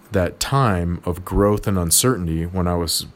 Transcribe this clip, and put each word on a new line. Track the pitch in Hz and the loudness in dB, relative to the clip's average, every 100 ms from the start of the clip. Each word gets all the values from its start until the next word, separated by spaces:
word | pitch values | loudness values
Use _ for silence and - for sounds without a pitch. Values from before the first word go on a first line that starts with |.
| - | -4
that | 98 87 - | -2 0 -4
time | - 135 123 90 85 87 - | -2 0 2 2 0 -2 -4
of | 85 92 | -6 -2
growth | 95 101 104 - | 2 4 2 0
and | 95 | 0
uncertainty | 85 - 127 113 85 80 85 | 2 2 2 2 -2 -2 -2
when | 92 87 | -2 0
I | 87 | 0
was | 85 - - | -2 -4 -8